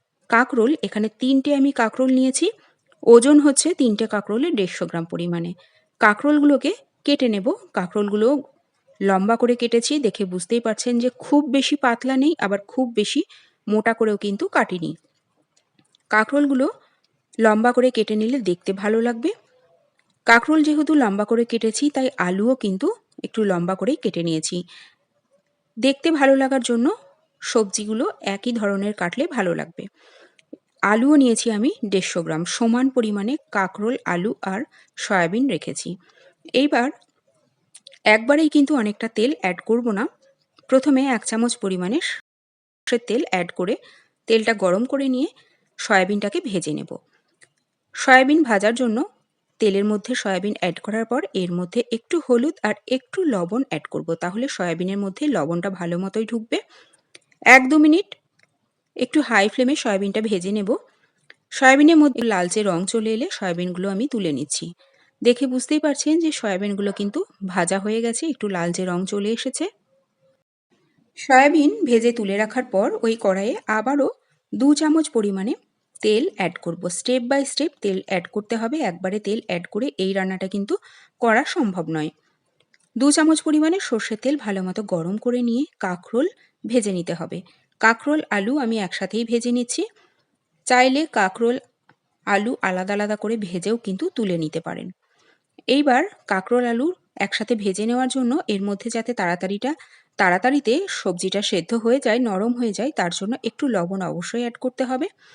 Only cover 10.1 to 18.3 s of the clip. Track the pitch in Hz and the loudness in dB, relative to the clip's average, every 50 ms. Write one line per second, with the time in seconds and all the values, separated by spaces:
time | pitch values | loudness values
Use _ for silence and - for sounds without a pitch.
10.1 | - - 202 180 180 185 - - 233 240 - 226 214 - - 247 240 233 240 254 | -2 -4 -6 -6 -6 -8 -4 -2 -2 -2 0 -2 -4 -4 -2 -2 0 0 0 -2
11.1 | - - - - 285 294 294 262 240 277 262 - 294 - - 247 233 - - 254 | -4 -6 -4 0 2 2 2 2 0 0 0 0 0 0 0 0 0 0 -2 -2
12.1 | 262 262 269 311 330 - - 190 202 202 - - - 254 262 240 233 214 208 - | 0 2 2 2 2 0 -2 -2 -2 -4 -6 -6 -4 -2 -2 -2 0 -2 -2 0
13.1 | - 285 381 - - - _ _ _ _ _ 202 208 214 - 226 226 - 226 220 | -2 -4 -4 -4 -8 -20 _ _ _ _ _ -2 0 0 2 0 0 0 0 0
14.1 | 208 - - 202 196 - 349 403 - 302 214 - 185 175 165 - 160 - _ _ | 0 -2 -4 -4 -4 -4 -4 -2 0 0 0 0 -4 -6 -6 -8 -8 -10 _ _
15.1 | _ _ _ _ _ _ _ _ _ _ _ _ _ _ _ _ _ _ _ - | _ _ _ _ _ _ _ _ _ _ _ _ _ _ _ _ _ _ _ -2
16.1 | 214 214 220 - 285 285 294 277 277 254 269 392 - - _ _ _ _ _ _ | 0 0 2 2 2 2 2 2 2 0 0 -2 -4 -8 _ _ _ _ _ _
17.1 | _ _ _ _ _ - 226 220 214 220 226 247 247 247 247 254 - 233 208 - | _ _ _ _ _ 2 2 4 4 4 2 2 4 4 2 2 2 0 -2 0
18.1 | 214 214 214 233 | 0 -2 -2 -2